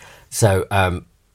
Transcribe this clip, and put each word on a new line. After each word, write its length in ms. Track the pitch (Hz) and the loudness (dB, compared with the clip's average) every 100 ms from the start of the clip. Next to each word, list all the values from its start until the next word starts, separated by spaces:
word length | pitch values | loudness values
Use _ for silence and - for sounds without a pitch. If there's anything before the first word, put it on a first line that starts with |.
| - - - | -20 -20 -14
So, 360 | - 110 95 - | 0 2 2 0
um, 340 | 101 92 90 - _ _ | 0 0 -2 -10 _ _